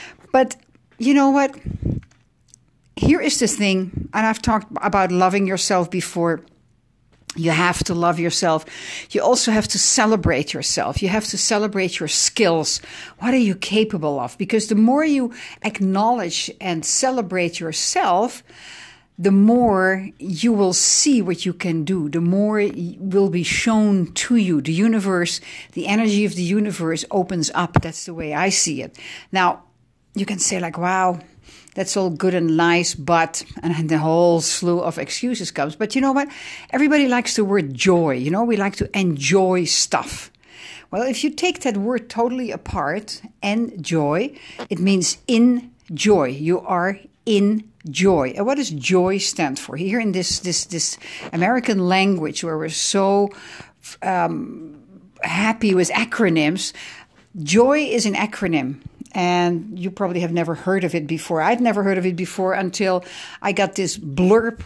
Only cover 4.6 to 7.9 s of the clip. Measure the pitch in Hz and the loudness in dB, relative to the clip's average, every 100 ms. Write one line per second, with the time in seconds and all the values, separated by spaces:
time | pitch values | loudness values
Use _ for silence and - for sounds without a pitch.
4.6 | - - 202 202 185 180 185 196 190 185 | -2 -4 0 2 2 4 4 2 0 0
5.6 | - 185 175 180 - 175 170 160 - _ | 0 0 0 -2 -4 -2 0 -2 -6 _
6.6 | _ _ _ _ _ _ - 165 165 160 | _ _ _ _ _ _ -12 -4 0 2
7.6 | 175 175 - | 2 0 -2